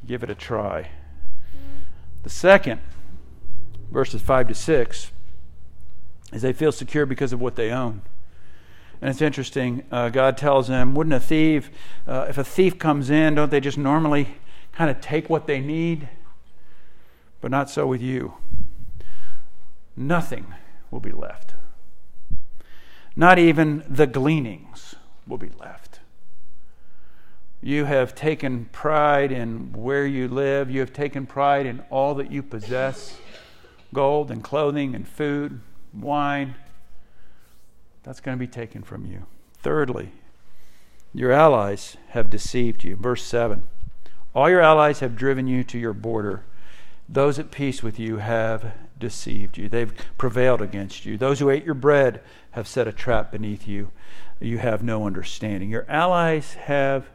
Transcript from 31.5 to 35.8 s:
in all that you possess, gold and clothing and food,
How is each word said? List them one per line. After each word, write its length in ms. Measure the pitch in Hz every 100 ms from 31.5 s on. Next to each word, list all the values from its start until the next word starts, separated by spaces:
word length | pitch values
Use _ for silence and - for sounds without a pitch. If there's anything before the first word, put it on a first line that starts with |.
| 139 135
in 160 | 127 -
all 240 | 135 139 139
that 160 | -
you 100 | 139
possess, 800 | 135 110 104 127 135 131 - - - - - - - - -
gold 380 | 135 139 147 143
and 120 | 117
clothing 520 | - 143 147 147 135 110
and 120 | -
food, 540 | - 147 143 143 135 - -